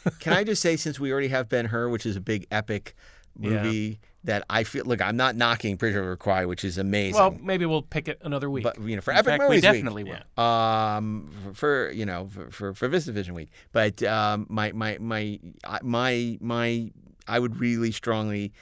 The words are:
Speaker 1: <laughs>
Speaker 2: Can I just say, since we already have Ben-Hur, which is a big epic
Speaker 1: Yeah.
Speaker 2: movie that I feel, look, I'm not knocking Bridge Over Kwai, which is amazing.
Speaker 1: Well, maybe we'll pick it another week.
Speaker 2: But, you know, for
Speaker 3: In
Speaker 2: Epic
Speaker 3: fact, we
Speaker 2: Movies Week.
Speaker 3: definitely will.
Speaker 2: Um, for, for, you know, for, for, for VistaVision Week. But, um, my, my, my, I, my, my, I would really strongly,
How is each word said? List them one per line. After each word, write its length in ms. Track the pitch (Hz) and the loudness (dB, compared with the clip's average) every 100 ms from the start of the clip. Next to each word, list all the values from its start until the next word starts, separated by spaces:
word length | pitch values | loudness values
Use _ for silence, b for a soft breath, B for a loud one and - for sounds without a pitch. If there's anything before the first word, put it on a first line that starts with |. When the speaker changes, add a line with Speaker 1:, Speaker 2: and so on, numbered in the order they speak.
Speaker 1:
<laughs> 160 | - - | -4 -2
Speaker 2:
Can 140 | - | 0
I 100 | 180 | 2
just 180 | 208 196 | 2 2
say, 140 | 175 160 | 2 0
since 220 | 160 135 | -2 -4
we 120 | 139 | -2
already 160 | 139 135 | 0 0
have 200 | 131 117 | 0 0
Ben-Hur, 400 | 123 117 117 120 | 0 0 0 0
which 160 | 117 | 0
is 100 | 113 | -2
a 60 | 98 | -2
big 240 | 92 107 - | -2 -4 -2
epic 440 | 107 107 104 - - b b b - | -4 -2 -6 -6 -18 b b b -6
Speaker 1:
Yeah. 220 | 104 107 | -2 0
Speaker 2:
movie 360 | 110 110 107 110 b b | 0 -2 -4 -6 b b
that 180 | - 101 - | -4 -2 0
I 140 | 110 | 0
feel, 220 | 110 - | 0 -4
look, 160 | 127 120 | -2 0
I'm 160 | 98 117 | 2 2
not 180 | 131 | 2
knocking 400 | 117 120 113 107 | 4 2 2 -2
Bridge 200 | 92 113 | 0 0
Over 200 | 101 92 | 0 -2
Kwai, 300 | 90 104 95 | -2 0 2
which 180 | 90 92 | 0 -2
is 140 | 98 85 | -4 -2
amazing. 380 | 98 104 98 | 0 2 4
Speaker 1:
Well, 220 | 104 95 - | 6 4 4
maybe 240 | 190 185 | -2 0
we'll 160 | 170 156 | 0 0
pick 260 | - 156 156 | -2 -6 -6
it 120 | - | -8
another 260 | - 143 143 | -4 -2 -2
week. 140 | 135 | -2
Speaker 2:
But, 160 | 113 110 | -2 -2
you 140 | 107 | -4
know, 60 | 104 | -4
for 100 | 107 | 2
Speaker 3:
In 60 | 175 | 4
Speaker 2:
Epic 80 | 220 | 4
Speaker 3:
fact, 100 | - | 4
we 60 | 277 | 6
Speaker 2:
Movies 140 | 180 | 6
Week. 100 | 190 | 6
Speaker 3:
definitely 300 | 113 117 104 | 6 0 -6
will. 380 | 98 - - - | -8 -10 -8 0
Speaker 2:
Um, 840 | 117 117 113 110 110 107 110 107 73 95 98 | 4 4 4 4 2 0 -2 -6 -8 -12 -14
for, 60 | |
for, 380 | 98 147 139 82 | -2 0 2 0
you 140 | 87 | -4
know, 240 | 104 87 98 | -4 -4 -8
for, 180 | 101 76 | -12 -14
for, 220 | 101 101 | -8 -8
for 160 | 95 127 | -2 0
VistaVision 420 | 175 147 104 90 | 0 -2 -6 -6
Week. 180 | 85 78 b b | -8 -12 b b
But, 280 | 117 107 - | 2 2 2
um, 420 | 107 110 107 104 - | 0 2 2 0 -4
my, 220 | 107 107 | -4 -4
my, 260 | 107 110 98 | -4 -6 -4
my, 400 | 113 110 107 104 85 - | -4 -4 -4 -6 -12 -16
I, 140 | - 104 | -8 -6
my, 540 | 123 117 127 120 120 117 | -2 0 2 0 -2 -6
my, 520 | 117 117 117 117 113 - - - - | -4 -2 0 -2 -4 -12 -20 -18 -2
I 100 | 117 | 0
would 200 | 123 110 | 0 0
really 320 | 120 117 113 | 0 2 0
strongly, 600 | 107 - 110 107 104 101 b | 0 -2 0 0 -2 -4 b